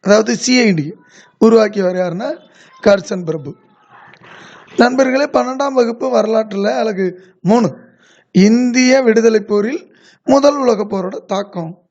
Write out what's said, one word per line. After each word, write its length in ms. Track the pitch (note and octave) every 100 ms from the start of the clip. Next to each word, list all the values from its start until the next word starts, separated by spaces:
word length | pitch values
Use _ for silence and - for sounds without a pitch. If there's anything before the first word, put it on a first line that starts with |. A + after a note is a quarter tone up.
அதாவது 360 | F#3+ G#3 A3 A3+
சி 220 | A#3+ B3+
ஐ 140 | A#3
டி 220 | E3+ D3 G#3 _ _ _ _
உருவாக்கியவர் 520 | A3+ A3+ G#3+ G#3 F#3 F3+
யாருன்னா 420 | F3+ E3+ B3+ B3 _ _ _ -
கர்சன் 420 | A3 G3+ - F#3+
பிரபு. 320 | E3 D#3 C#3+ - _ _ _ - - - - - - - - -
நண்பர்களே, 500 | A#3+ B3+ C4 C4 C#4+
பன்னெண்டாம் 460 | C4 B3 C4 C#4
வகுப்பு 440 | C4 A#3 A#3 C4 A#3
வரலாற்றுல 600 | G#3+ A3+ G#3+ G3 G3+ -
அலகு 580 | A3 F#3+ F#3+ F3 - _
மூணு, 360 | - A#3 G3+ - - _ _ _ _
இந்திய 680 | - G3+ A#3 B3 A#3+ B3+ C4
விடுதலை 400 | B3 A3 A3+ A3
போரில் 560 | G3+ G#3 G#3 D4+ - _ _ _
முதல் 320 | - C4+ C#4+ C#4+
உலகப் 380 | B3+ G#3+ G#3+
போரோட 300 | G3+ F#3 -
தாக்கம் 580 | - G3 G3 F3+ E3 F3+ _